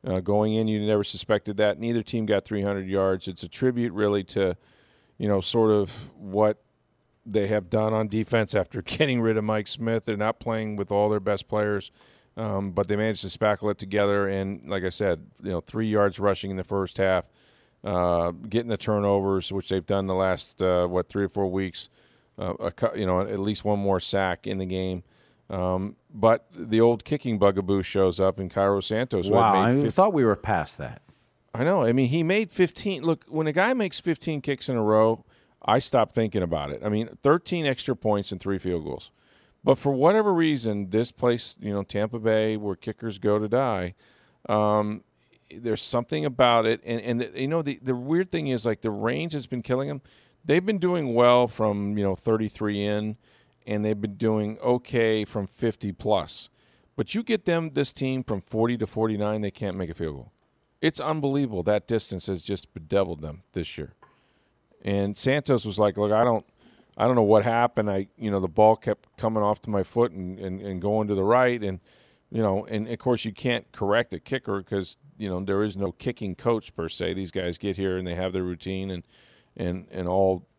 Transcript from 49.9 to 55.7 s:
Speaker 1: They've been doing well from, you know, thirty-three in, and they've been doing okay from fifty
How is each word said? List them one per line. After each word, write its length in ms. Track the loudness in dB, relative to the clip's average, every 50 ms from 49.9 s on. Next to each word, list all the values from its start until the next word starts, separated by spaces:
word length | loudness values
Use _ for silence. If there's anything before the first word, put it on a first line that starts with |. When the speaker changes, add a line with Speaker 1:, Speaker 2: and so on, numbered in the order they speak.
| -8 -10 _ _ _ _ _ _ _ _ _
Speaker 1:
They've 220 | 2 2 2 2
been 140 | 0 -2 0
doing 340 | 0 0 0 0 0 0 2
well 340 | 4 6 6 8 6 4
from, 500 | 2 0 -2 0 0 0 0 -2 -2 -2
you 60 | 0 0
know, 120 | 0 0
thirty-three 680 | 0 0 0 2 2 0 -4 -4 -4 -4 -2 -2 -2 -2
in, 340 | 0 -2 -2 -2 -6 -8 _ _ _ _ _ _ _ _ _ _
and 180 | -6 -4 -2 0
they've 140 | 0 0 -2
been 160 | -2 -6 -4
doing 420 | -2 0 0 2 2 0 -4 -6 -4
okay 640 | 0 0 0 0 -2 -2 0 2 2 2 2 0 -2
from 220 | -4 -4 -6 -6
fifty 460 | -6 _ -2 -2 -2